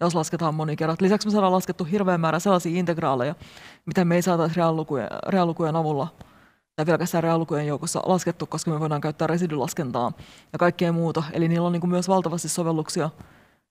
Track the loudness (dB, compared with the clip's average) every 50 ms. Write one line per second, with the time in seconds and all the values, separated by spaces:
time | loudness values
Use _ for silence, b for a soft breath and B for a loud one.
0 | -2 0 0 0 -2 -2 -2 -2 -2 -2 -2 -2 -2 -2 -2 -2 -2 -2 0 2
1 | 4 4 4 2 2 2 2 4 4 4 4 2 0 -2 -4 -6 -4 -2 0 0
2 | 2 2 2 2 2 0 0 2 2 4 4 4 2 0 -2 0 0 0 -2 0
3 | 0 0 0 0 0 -2 -4 B B B B B B B B B B -2 0 2
4 | 4 4 4 4 4 2 2 2 2 0 2 2 2 2 2 0 -2 -4 -4 -4
5 | -4 -6 -8 -8 -4 0 2 2 2 2 0 0 -2 0 0 0 0 0 0 -2
6 | -2 -4 -8 b b b b b b b b b b _ -6 -4 0 0 2 0
7 | 0 0 -2 0 2 2 2 2 0 -2 -2 -2 -2 -2 -4 -4 -4 -4 -4 -4
8 | 0 2 2 2 2 -2 -4 -4 -6 -8 -6 -6 -4 -2 -2 -2 0 -2 -2 -2
9 | -2 -4 -2 -2 -2 0 0 0 0 0 0 -2 -2 -4 -2 -4 -4 -2 -2 -2
10 | -2 -2 -4 B B B B B B B -2 2 2 2 2 2 0 0 2 0
11 | 0 0 -2 -2 -4 -4 -2 0 2 2 2 2 2 0 0 0 0 0 0 0
12 | 0 2 2 2 2 0 -4 -4 -6 -6 -4 -2 -2 0 0 -2 -2 -4 -4 -2
13 | -4 -4 -4 b b b b b b b b b b _